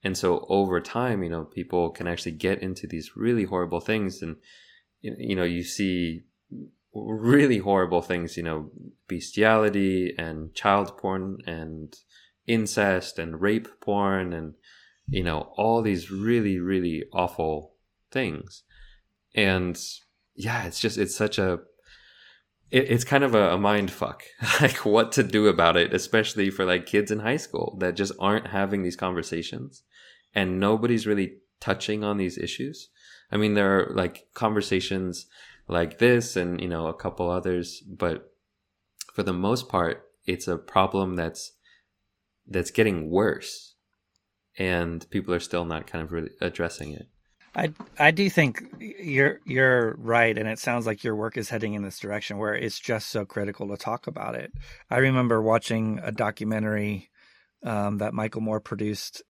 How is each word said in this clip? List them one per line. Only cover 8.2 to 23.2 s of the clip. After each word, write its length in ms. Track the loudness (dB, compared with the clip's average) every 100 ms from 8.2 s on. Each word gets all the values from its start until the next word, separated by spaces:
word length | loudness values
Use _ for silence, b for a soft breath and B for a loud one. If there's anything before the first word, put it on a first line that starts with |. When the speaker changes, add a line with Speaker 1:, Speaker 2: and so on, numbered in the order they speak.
| -4 -6
Speaker 1:
you 60 |
know, 280 | -6 -6 -8 -16 -20 _ _
bestiality 1040 | -8 -6 2 6 6 4 2 2 2 -2 -4
and 360 | -6 -8 -10 -2
child 420 | 2 4 2 -4
porn 420 | -4 -4 -6 -8 -8
and 480 | -8 -8 -12 -14 -18 _ b b b -2
incest 720 | -2 0 2 2 2 -2 -8
and 220 | -8 0
rape 260 | 2 2 -2 -10
porn 540 | -2 0 2 0 -2
and, 200 | -6 -8 -14 b b b b -6
you 160 | -2
know, 280 | 0 -2 -4 0
all 260 | 4 4
these 260 | 2 0 -2
really, 500 | -4 0 2 2 0
really 440 | 0 0 0 -4 -4
awful 640 | -2 -2 0 -2 -2 -8 _ _ _ _
things. 520 | -4 -2 -4 -12 -20 _ b b b b _ _ 2
And 440 | 4 4 0 -4 -10 -14 _ _ _ -8
yeah, 280 | -4 -4
it's 160 | -6 -2
just, 180 | -2 0
it's 180 | -2 0
such 220 | 0 2
a, 220 | 2 0 -4 _ b b b b b b b _ _
it, 180 | 2 4
it's 140 | 2
kind 200 | 4 4